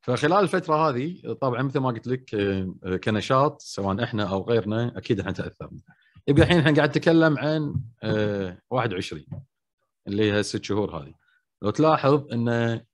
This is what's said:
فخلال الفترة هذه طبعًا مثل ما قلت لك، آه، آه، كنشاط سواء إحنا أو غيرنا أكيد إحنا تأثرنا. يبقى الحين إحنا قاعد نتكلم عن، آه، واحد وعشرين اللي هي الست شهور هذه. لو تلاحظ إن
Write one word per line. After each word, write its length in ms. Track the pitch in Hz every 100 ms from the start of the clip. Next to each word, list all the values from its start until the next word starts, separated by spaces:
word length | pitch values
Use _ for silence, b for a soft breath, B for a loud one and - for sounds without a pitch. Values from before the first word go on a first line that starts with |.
فخلال 360 | - 123 151 196
الفترة 360 | 185 185 160
هذه 580 | 156 156 123 151 190 -
طبعًا 300 | 113 131 120
مثل 160 | 139 139
ما 100 | 131
قلت 180 | 113 120
لك، 280 | 127 -
آه، 400 | 104 101 95 92 -
آه، 120 | 92 92
كنشاط 640 | 117 107 - 131 147 -
سواء 420 | - - 98 101
إحنا 280 | 120 110 95
أو 120 | 95
غيرنا 560 | 92 117 104 110 120 95
أكيد 220 | - 101
إحنا 120 | 92
تأثرنا. 480 | 90 87 - 78 82 b b b b -
يبقى 140 | 143
الحين 160 | 151 175
إحنا 180 | 151 151
قاعد 120 | 147
نتكلم 500 | 147 - 165 160 135
عن، 360 | 147 156 147 - - -
آه، 560 | 110 107 104 101 92 92 _
واحد 220 | 123 113
وعشرين 340 | 92 - 78 - - - _ _ _ _ _ -
اللي 260 | 101 107
هي 80 | 104
الست 240 | 101 107
شهور 320 | - 101 92 80
هذه. 180 | 69 - _ _ _ _
لو 80 | 104
تلاحظ 640 | 123 156 151 135 147 135
إن 480 | 120 117 117 117 113 -